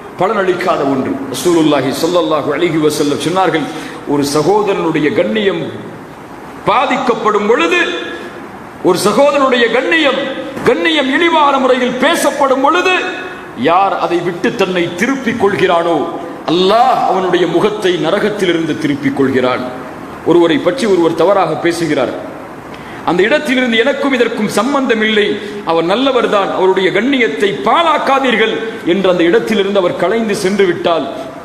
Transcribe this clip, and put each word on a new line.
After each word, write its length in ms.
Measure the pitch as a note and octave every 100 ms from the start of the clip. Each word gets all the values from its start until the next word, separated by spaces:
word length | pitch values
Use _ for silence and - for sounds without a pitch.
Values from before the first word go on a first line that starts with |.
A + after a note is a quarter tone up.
| - -
பலனளிக்காத 640 | F#3+ G#3+ F#3 F3+ F3+ D#3
ஒன்று. 280 | C#3 C3 C#3 - -
ரசூலுல்லாஹி 640 | B2+ F3 E3 D3+ C#3+ C3 - E3
ஸல்லல்லாஹு 380 | F3+ D#3+ D3+ C3
அலைஹி 380 | C#3+ F3 D#3 D3+
வஸல்லம் 320 | D3 C#3+ C#3 D#3
சொன்னார்கள், 340 | F#3 F3+ D#3 C#3 - - - -
ஒரு 160 | C#3+
சகோதரனுடைய 920 | C3+ D3+ D3+ G#3 G3 F3+ E3 D#3 D3 D#3+
கண்ணியம் 480 | F#3+ A3 G3 E3+ C3 - - - - - - - - - -
பாதிக்கப்படும் 840 | A3+ C4+ B3+ B3 A3 G#3+ G#3 G#3
பொழுது, 300 | C#4 E4+ F4 F3+ E3 - - - - - - - -
ஒரு 140 | E3+ F3
சகோதரனுடைய 720 | G#3 F#3+ C#4+ C#4+ C4 B3 A#3
கண்ணியம், 480 | B3 E4+ E4 C#4+ C4 - - - - -
கண்ணியம் 480 | D4 E4+ D#4 C4
இழிவான 440 | D4+ E4+ D#4+ C#4+ C#4
முறையில் 420 | B3+ B3+ B3 -
பேசப்படும் 600 | D4 E4+ D4 C#4 C4+ C4+
பொழுது, 340 | C#4+ F4 F4+ F4+ F#4 - - - - -
யார் 420 | C#3 F3+ G3 F3
அதை 180 | D#3+ F3
விட்டு 380 | E3+ F3 F#3 -
தன்னை 400 | F#3+ F3+ E3 -
திருப்பிக் 500 | A#3+ C4+ G3+ C#3 G3
கொள்கிறானோ, 600 | F3 F3+ E3+ E3+ D#3 A#2 - - - -
அல்லாஹ் 580 | E3+ F#3 A3 B3+ F#3+ -
அவனுடைய 400 | F#3+ F#3 E3+ E3
முகத்தை 460 | E3 G#3 G#3 F3+
நரகத்திலிருந்து 840 | F3 D#3 G3+ G#3 G#3 F#3 E3 D#3+ C#3
திருப்பிக் 400 | C#3+ C#3 C3+ -
கொள்கிறான். 440 | C3 B2 B2+ A#2+ - - - - - - -
ஒருவரை 320 | E3+ E3+ D3
பற்றி 280 | D#3 - A3
ஒருவர் 300 | F3+ D#3 -
தவறாக 380 | E3+ G3 E3
பேசுகிறார், 760 | D#3 E3+ E3 D#3+ C3+ A2+ F2 - - - - - - - - -
அந்த 180 | F3
இடத்திலிருந்து 540 | G#3+ G#3 A3 B3+ B3 A3+
எனக்கும் 360 | B3 - C#4
இதற்கும் 340 | B3 - - G3+
சம்பந்தம் 540 | G#3 A#3+ C#4 B3+ A3+
இல்லை, 380 | G#3+ G#3 G#3 G#3 - - E3
அவர் 200 | E3 E3
நல்லவர்தான், 680 | G#3+ C4+ A#3+ G#3 G3+ F3+
அவருடைய 380 | C#3 F#3 F#3 F3+
கண்ணியத்தை 600 | F3 A#3+ C4+ A3+ - G3+ D3+ A3
பாழாக்காதீர்கள் 920 | D4+ E4 D4 - C4+ C4 A3 A3 - - - -
என்று 240 | F#3+ F#3
அந்த 140 | F3+
இடத்திலிருந்து 560 | E3+ A3+ - G#3 G3 G3+
அவர் 160 | F3 -
கலைந்து 400 | F3+ A3+ G#3+ G3
சென்று 300 | F#3 G3+ F#3+
விட்டால், 420 | E3 F#3 D#3+ B2+ - - -